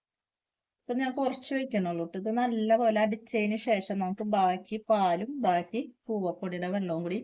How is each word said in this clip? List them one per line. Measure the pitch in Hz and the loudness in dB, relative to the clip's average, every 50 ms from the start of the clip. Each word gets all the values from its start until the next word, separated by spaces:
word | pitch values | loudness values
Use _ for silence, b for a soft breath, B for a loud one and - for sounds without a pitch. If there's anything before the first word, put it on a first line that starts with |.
| _ _ _ _ _ _ _ _ _ _ _ _ _ _ _ _ _ | _ _ _ _ _ _ _ _ _ _ _ _ _ _ _ _ _
അപ്പൊ | - 240 254 | -4 -2 -2
ഞാൻ | 269 254 247 | -2 -2 -2
കുറച്ച് | 277 277 254 269 - - - | 0 0 -2 -2 -4 -6 -4
ഒഴിക്കണുള്ളൂ | 277 269 269 262 226 202 180 175 170 170 170 | -2 -2 -2 0 0 0 0 0 -2 -2 -4
ട്ടോ. | 170 - | -4 -6
ഇത് | 190 190 220 | -6 -4 -2
നല്ലപോലെ | 226 240 247 240 226 220 214 220 226 233 240 226 214 214 | 0 0 0 0 0 0 2 4 4 4 4 4 4 4
അടിച്ചതിന് | 220 214 220 220 - - - 214 208 208 214 220 | 2 2 0 -2 -4 -2 0 0 0 0 0 -2
ശേഷം | - 247 220 190 190 - 196 | 0 0 0 0 0 -2 -4
നമുക്ക് | 196 185 185 196 - 214 | -2 -2 -2 -4 -4 -2
ബാക്കി | 214 208 196 185 180 180 185 - - 214 220 - | 0 2 4 4 4 2 0 -4 -8 -8 -4 0
പാലും | - 220 208 190 180 170 180 214 254 294 285 | 2 2 4 4 4 2 0 -2 -4 -4 0
ബാക്കി | 226 185 175 175 175 - - 240 311 - - _ _ | 2 2 2 2 0 -2 -4 -6 -6 -6 -10 _ _
കൂവപ്പൊടിയുടെ | - 220 208 185 175 175 - 190 180 180 175 180 180 | -4 -2 -2 -2 -2 -2 -4 -6 -6 -4 -4 -4 -2
വെള്ളവും | 190 202 190 175 160 165 170 | -2 -2 -2 -2 -2 -2 -2
കൂടി | 170 180 240 | -2 -4 -4